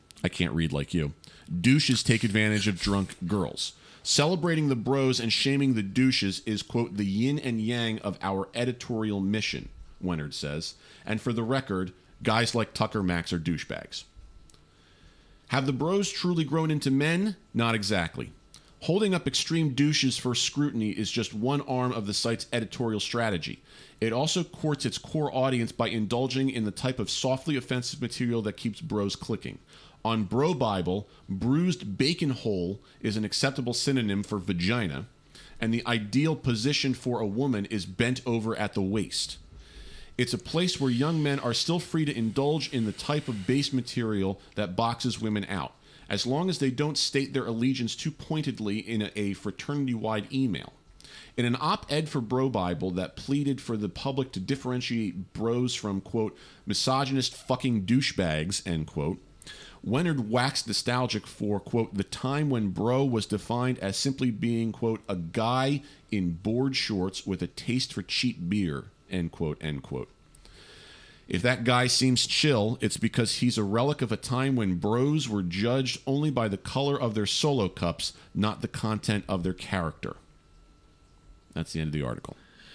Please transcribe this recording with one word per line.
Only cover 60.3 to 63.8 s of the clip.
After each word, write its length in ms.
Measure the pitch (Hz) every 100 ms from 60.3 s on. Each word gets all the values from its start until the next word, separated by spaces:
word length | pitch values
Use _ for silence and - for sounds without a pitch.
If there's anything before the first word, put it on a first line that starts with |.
| 120 127 - -
nostalgic 580 | 101 - 123 127 107 -
for, 320 | - 107 101
quote, 360 | - 117 113
"the 100 | 101
time 460 | 98 - 127 143 151
when 220 | 123 104
bro 340 | 92 110 127 139
was 200 | 113 -
defined 540 | 107 - 120 127
as 160 | 127